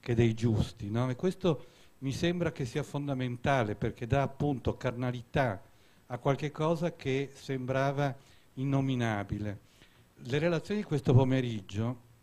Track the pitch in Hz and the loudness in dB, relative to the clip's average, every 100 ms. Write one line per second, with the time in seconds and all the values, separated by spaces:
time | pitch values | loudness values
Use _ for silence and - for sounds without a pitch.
0 | - 117 117 113 117 107 - - 101 113 | 0 4 4 4 2 2 0 -4 -4 -2
1 | 127 123 180 185 185 135 - - - - | -2 0 -2 0 0 0 -4 -20 -20 -10
2 | 135 120 170 175 165 - 131 147 139 143 | -6 -2 -2 0 -2 -4 -6 -4 -6 -6
3 | 143 135 127 123 - 139 110 104 117 101 | -4 -2 -2 -2 2 2 2 0 -4 -4
4 | 117 135 135 - 143 135 113 104 127 117 | 0 2 2 0 -2 0 -2 -2 -4 -2
5 | 127 123 117 - 131 95 - - - - | -4 -4 -4 0 0 0 -10 -20 -20 -20
6 | _ 123 143 135 151 - 156 165 165 - | _ -4 0 0 -2 -4 -2 0 -2 -4
7 | 139 131 139 - - 135 127 131 135 139 | -4 -2 -4 -10 -6 -6 -2 0 0 2
8 | 143 127 - - - - 135 139 135 127 | -2 -2 -14 -20 -20 -6 0 2 2 2
9 | 117 104 101 104 104 101 - - - - | 0 0 -2 -4 -4 -8 -14 -20 -20 -20
10 | - - 135 139 165 165 - 208 202 151 | -20 -18 -4 0 0 0 -2 -6 -2 -2
11 | - 131 131 131 123 110 98 101 113 127 | 6 8 8 4 0 -4 -6 -4 -4 -4
12 | - - | -12 -20